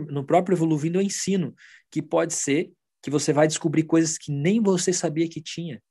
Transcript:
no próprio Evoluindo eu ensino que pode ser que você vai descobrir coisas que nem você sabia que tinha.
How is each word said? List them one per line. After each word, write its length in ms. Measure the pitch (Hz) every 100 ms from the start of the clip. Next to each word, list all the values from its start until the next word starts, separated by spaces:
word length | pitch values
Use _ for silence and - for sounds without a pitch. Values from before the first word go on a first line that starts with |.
| 151
no 180 | 143
próprio 300 | 139 170 185
Evoluindo 440 | 175 165 151 160 180
eu 40 |
ensino 520 | 202 - - 190 135 - - - _
que 100 | 160
pode 340 | 156 165 165
ser 380 | - - 143 - _ _ _
que 80 | -
você 220 | 143 151
vai 160 | 143 156
descobrir 340 | 156 165 151
coisas 320 | 156 165 160 -
que 140 | -
nem 320 | 143 156 226
você 300 | 202 180 185
sabia 360 | 175 170 156 165
que 120 | 165
tinha. 420 | 156 - 170 113 _